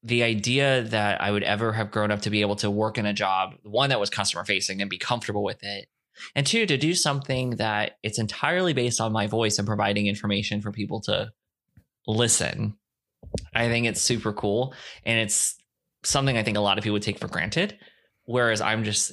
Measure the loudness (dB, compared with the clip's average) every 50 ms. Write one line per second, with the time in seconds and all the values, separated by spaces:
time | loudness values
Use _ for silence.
0 | -2 0 2 2 4 4 2 0 0 0 2 4 4 4 4 2 2 0 0 0
1 | 2 2 0 0 0 0 0 0 2 0 0 2 2 0 0 0 -2 -2 0 0
2 | 0 2 0 0 0 0 0 2 2 2 0 0 0 0 0 0 0 0 -2 -2
3 | -2 -2 0 0 0 0 2 0 0 -2 -6 2 _ 4 6 6 6 6 4 2
4 | 2 0 0 -2 -2 0 0 -4 0 0 0 0 0 -2 -2 -4 -4 -4 -4 -6
5 | -2 -2 -2 -2 0 -4 -4 -2 -2 -2 -4 -6 -10 -10 -10 -10 -12 _ _ _
6 | _ _ _ -18 -18 -6 -2 -2 0 2 2 2 2 2 2 2 2 2 2 2
7 | 2 2 0 0 -2 -2 -2 -2 0 -2 -2 -2 0 0 0 0 -2 -2 -6 _
8 | -6 -6 -2 -2 -4 -4 -4 -2 -2 0 2 2 2 2 0 0 0 0 0 0
9 | -2 0 0 0 0 0 0 0 2 2 0 0 0 0 0 0 2 2 2 2
10 | 0 0 -2 -2 -2 -2 0 0 0 -2 -4 -4 -4 -6 -6 -6 -6 -6 -6 -6
11 | -4 -2 -2 -2 -2 -6 -10 _ _ _ _ _ _ _ _ -20 _ _ _ _
12 | _ -2 0 2 2 2 2 2 0 -2 -4 -4 -4 -6 -6 _ _ _ _ _
13 | _ _ _ _ -20 -8 -8 -8 -8 -4 -2 0 0 2 2 2 0 0 0 0
14 | 0 0 0 0 -2 -4 -4 -2 -2 0 0 0 0 -2 -6 -12 -18 -18 -20 -12
15 | -4 -2 0 0 0 0 0 0 0 -2 -4 _ _ _ _ _ _ _ _ _
16 | _ 0 0 2 2 2 2 2 0 0 0 2 2 2 0 0 0 0 0 0
17 | 0 -2 -4 -4 -6 -6 -2 -2 -2 0 0 0 -2 -2 -4 -12 -20 -20 _ _
18 | _ _ _ _ _ -2 0 2 2 2 2 2 0 0 0 0 0 0 0 -2
19 | -2 -2